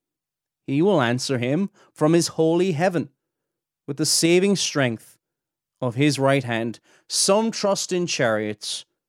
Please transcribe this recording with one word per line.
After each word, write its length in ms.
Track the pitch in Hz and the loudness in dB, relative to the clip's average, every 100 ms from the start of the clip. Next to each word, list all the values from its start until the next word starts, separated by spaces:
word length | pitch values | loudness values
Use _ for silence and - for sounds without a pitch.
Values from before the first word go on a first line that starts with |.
| _ _ _ _ _ _ - | _ _ _ _ _ _ -4
He 160 | 139 | 0
will 200 | 190 175 | 2 4
answer 360 | 117 123 - 127 | 2 0 -2 -2
him 320 | 123 151 196 - _ | -2 -2 -4 -8 _
from 200 | - 151 | -2 2
his 140 | 170 165 | 2 2
holy 440 | - 160 170 190 | 0 0 2 0
heaven 380 | 147 185 175 - _ _ _ _ _ _ _ - | 0 0 -2 -6 _ _ _ _ _ _ _ -12
with 120 | 139 | -4
the 80 | 156 | -2
saving 500 | - 165 180 196 196 | 0 2 2 2 0
strength 640 | - 147 127 110 - _ _ _ _ _ _ _ | -2 0 -2 -2 -12 _ _ _ _ _ _ _
of 140 | 127 | -4
his 240 | 113 147 131 | 0 0 2
right 240 | 135 139 | 2 2
hand. 380 | 123 113 117 110 _ _ - | 0 -4 -4 -8 _ _ -8
Some 440 | - - 202 226 | -2 2 2 0
trust 420 | - 208 196 - | -2 -2 -2 -2
in 140 | 185 175 | -4 -2
chariots, 800 | - 123 110 107 107 - - - _ | 0 0 0 -2 -6 -10 -10 -12 _